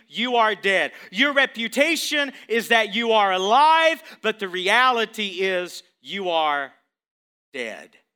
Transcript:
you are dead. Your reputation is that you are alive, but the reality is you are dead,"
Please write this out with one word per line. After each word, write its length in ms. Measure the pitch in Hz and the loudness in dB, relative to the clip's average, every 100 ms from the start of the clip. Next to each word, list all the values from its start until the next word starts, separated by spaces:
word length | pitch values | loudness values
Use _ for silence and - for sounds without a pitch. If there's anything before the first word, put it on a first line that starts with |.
| _ | _
you 280 | 160 247 233 | -6 -2 2
are 200 | 214 190 | 2 0
dead. 360 | 196 185 139 - - | 0 0 -2 -6 -10
Your 220 | 185 285 | -2 0
reputation 1000 | 277 262 220 226 240 311 320 - 294 269 - - | 2 0 -2 -6 0 0 0 -2 -2 -4 -8 -4
is 200 | 226 - | -4 2
that 260 | 226 214 | 2 2
you 180 | 208 233 | -2 0
are 200 | 220 196 | 2 2
alive, 720 | 185 190 254 311 320 320 330 - - | 0 2 4 6 4 2 0 -8 -6
but 180 | 220 214 | -6 -6
the 80 | 190 | -8
reality 920 | 180 185 233 254 233 220 220 202 180 | -4 0 2 2 0 -4 -6 -8 -4
is 440 | 190 180 175 - - _ | -2 -2 -6 -12 -20 _
you 280 | 131 190 185 | -12 -8 -2
are 460 | 165 156 143 131 _ _ _ _ _ _ _ _ | 0 0 -2 -6 _ _ _ _ _ _ _ _
dead," 440 | 131 113 87 80 _ _ | -12 -10 -12 -18 _ _